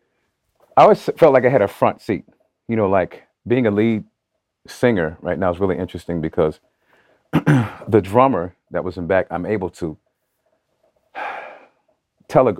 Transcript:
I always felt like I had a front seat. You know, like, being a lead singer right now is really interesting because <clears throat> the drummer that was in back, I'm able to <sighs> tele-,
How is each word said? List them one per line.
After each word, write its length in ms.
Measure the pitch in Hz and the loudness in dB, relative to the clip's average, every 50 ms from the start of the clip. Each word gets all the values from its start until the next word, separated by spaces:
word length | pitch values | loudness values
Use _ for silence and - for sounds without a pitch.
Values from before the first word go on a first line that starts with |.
| _ _ _ _ _ _ _ _ _ _ _ _ _ _ - | _ _ _ _ _ _ _ _ _ _ _ _ _ _ 4
I 60 | 135 151 | 6 6
always 180 | 208 202 - - | 6 6 2 0
felt 300 | - - - 165 151 135 | -6 0 4 4 6 6
like 120 | 127 127 | 6 4
I 40 | 123 | 4
had 140 | 139 127 101 | 2 2 0
a 60 | 101 | 0
front 320 | - - 127 110 - - - | 0 0 -2 -2 -2 -4 -6
seat. 220 | - 101 - - _ _ _ _ _ _ _ _ - | -6 -6 -6 -6 _ _ _ _ _ _ _ _ -6
You 80 | 113 | -2
know, 120 | 110 104 95 | -2 0 0
like, 340 | 98 95 87 85 - - _ _ _ _ - | 0 0 0 -2 -6 -20 _ _ _ _ -4
being 200 | 98 120 131 123 | -2 -2 0 0
a 40 | 107 | 0
lead 340 | 104 101 110 117 110 107 - _ _ _ _ _ _ _ _ _ _ _ _ | 0 2 0 0 0 -2 -6 _ _ _ _ _ _ _ _ _ _ _ _
singer 500 | - - - - 123 113 92 82 78 85 - - | -20 -8 0 0 0 2 2 -2 -4 -6 -8 -8
right 160 | 87 90 78 | -6 -4 -2
now 120 | 95 90 | -2 -4
is 80 | 87 85 | -2 -2
really 180 | 98 95 90 87 | -2 -4 -2 -4
interesting 420 | 90 - - 87 - - 87 82 | -6 -10 -10 -14 -10 -8 -8 -6
because 400 | 78 80 - - 82 80 80 _ _ _ _ _ _ _ _ _ _ _ _ _ _ - - | -6 -6 -2 -2 -2 -2 -2 _ _ _ _ _ _ _ _ _ _ _ _ _ _ -6 -4
<clears throat> 0 | |
the 680 | - - 151 147 127 110 - - - - - 107 107 90 | -2 0 0 0 0 0 -4 -8 -14 -8 0 0 0 0
drummer 520 | 95 101 123 131 135 117 87 85 92 _ _ _ _ | 2 2 2 2 2 2 -2 -6 -8 _ _ _ _
that 140 | - 85 76 | -8 -6 -6
was 120 | 90 85 | -6 -8
in 100 | 92 85 | -8 -4
back, 200 | 82 95 92 87 - | -2 -2 -2 -2 -2
I'm 160 | 85 87 90 | -6 -8 -6
able 240 | 90 107 101 92 85 | -4 -4 -4 -6 -8
to 260 | - - 90 80 76 _ _ _ _ _ _ _ _ _ _ _ _ _ _ _ _ _ _ _ _ _ _ _ - | -10 -8 -10 -10 -10 _ _ _ _ _ _ _ _ _ _ _ _ _ _ _ _ _ _ _ _ _ _ _ -16
<sighs> 1120 | - - - - - - - - - - _ _ _ _ _ _ _ _ _ _ _ _ - | -14 -14 -12 -14 -14 -18 -18 -20 -20 -20 _ _ _ _ _ _ _ _ _ _ _ _ 0
tele-, 280 | - 147 131 117 95 - | 2 2 2 2 0 -2